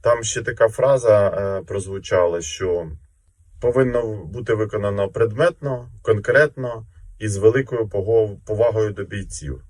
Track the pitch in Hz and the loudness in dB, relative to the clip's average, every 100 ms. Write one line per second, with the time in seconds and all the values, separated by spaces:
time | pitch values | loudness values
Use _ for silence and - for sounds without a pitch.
0 | 117 120 113 120 107 117 113 - 131 135 | 2 0 0 -6 -6 2 2 2 2 4
1 | 117 104 98 87 98 95 85 98 95 98 | 6 6 4 0 -4 -4 -6 -8 -6 -10
2 | - 92 87 85 82 - 92 87 82 78 | 0 2 2 0 -6 -6 -2 -2 -4 -14
3 | _ _ _ _ _ - 120 123 127 120 | _ _ _ _ _ -4 0 2 2 0
4 | 117 104 80 110 113 110 107 104 101 101 | -2 -8 -10 -10 -2 -2 0 -2 -2 -2
5 | 98 - 113 107 170 170 143 127 123 - | -2 0 -2 2 0 0 -6 -6 -10 -10
6 | - 110 113 127 151 139 123 113 113 - | -2 0 2 4 2 0 -10 -10 -14 -20
7 | - - 107 98 110 127 135 120 110 101 | -20 -8 -6 4 4 4 -2 -4 -2 -4
8 | 95 113 107 98 - 107 117 110 107 98 | 2 2 2 -4 -8 0 2 2 -2 -2
9 | 95 101 95 - 147 - - | -8 -8 -10 -12 -10 -12 -14